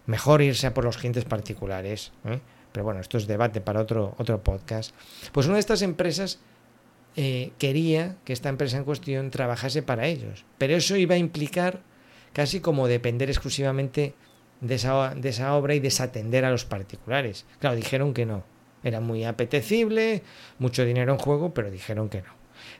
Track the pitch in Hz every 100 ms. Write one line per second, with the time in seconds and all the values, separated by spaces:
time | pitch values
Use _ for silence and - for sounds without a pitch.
0 | - 110 139 151 143 120 131 123 120 -
1 | 123 120 113 107 98 101 98 95 95 107
2 | - - 107 123 - - - 104 104 95
3 | 92 117 101 104 117 107 95 107 110 113
4 | 101 - 117 107 - 98 - 110 110 -
5 | - - - 143 139 208 208 202 196 156
6 | 180 175 190 - - - _ _ _ _
7 | _ - 135 127 123 - 139 143 165 156
8 | 175 185 - 120 143 131 139 131 135 143
9 | - 135 135 - 123 117 131 151 - 117
10 | 143 160 107 101 - - 135 165 147 196
11 | 175 175 170 151 147 180 180 185 - -
12 | - - - - 143 196 170 143 123 120
13 | 123 120 135 - 139 - 135 135 135 147
14 | 143 - - - _ - 120 123 127 135
15 | 131 139 131 113 135 143 139 147 131 -
16 | 127 113 110 127 131 123 - 101 95 -
17 | - 135 120 92 - - 143 117 107 131
18 | 143 117 113 101 - - _ _ 123 113
19 | 117 113 113 117 123 147 139 220 220 220
20 | 226 214 - - - - 127 123 120 123
21 | 123 135 139 147 175 131 101 95 - 107
22 | 107 98 - - - - - -